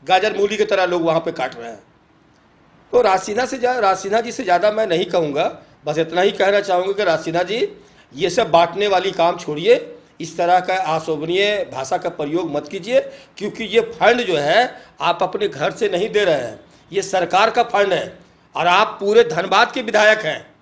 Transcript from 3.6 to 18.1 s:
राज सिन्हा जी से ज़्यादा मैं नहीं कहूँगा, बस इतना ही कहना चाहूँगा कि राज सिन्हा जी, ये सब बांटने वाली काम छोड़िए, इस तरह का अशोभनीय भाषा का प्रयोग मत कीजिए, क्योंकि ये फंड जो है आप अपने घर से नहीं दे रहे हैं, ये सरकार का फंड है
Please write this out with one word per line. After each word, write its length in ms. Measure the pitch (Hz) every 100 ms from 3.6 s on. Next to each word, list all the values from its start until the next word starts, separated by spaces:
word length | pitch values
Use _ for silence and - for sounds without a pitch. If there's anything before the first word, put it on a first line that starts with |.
| 240 254
राज 180 | 202 185
सिन्हा 240 | 196 214
जी 120 | 233
से 120 | 226
ज़्यादा 260 | 214 175 208
मैं 160 | 214 220
नहीं 180 | 175
कहूँगा, 400 | 175 185 156 143 185 - - _ 151
बस 120 | 147
इतना 220 | 160 170
ही 100 | 196
कहना 280 | 196 196 202
चाहूँगा 320 | 196 180 185
कि 120 | 196
राज 160 | 196 160
सिन्हा 220 | 165 165
जी, 260 | 180 220 403 - - _ _
ये 180 | 127 180
सब 200 | 254 220
बांटने 380 | 165 196 190 208
वाली 220 | 190 185
काम 240 | 175 170 170
छोड़िए, 600 | - 151 180 240 - - _ _
इस 160 | 160 165
तरह 240 | 175 180
का 160 | 180 185 170 160
अशोभनीय 760 | 160 156 160 180 202 208 180
भाषा 260 | 123 135 180
का 100 | 175
प्रयोग 420 | - 147 165 170
मत 160 | 143 147
कीजिए, 320 | 196 185 262 269 - - -
क्योंकि 280 | 202 -
ये 160 | 220 226
फंड 420 | 226 - 190 240
जो 140 | 214 160
है 380 | 143 190 247 - - _
आप 220 | 165 170
अपने 260 | 180 147 104
घर 220 | - 160
से 180 | 185 208
नहीं 220 | 180 208
दे 140 | 190
रहे 100 | 196
हैं, 260 | 147 120 107 - - _
ये 100 | 185
सरकार 480 | - 190 170 180 220
का 120 | 226
फंड 300 | 233 202 202
है 260 | 170 107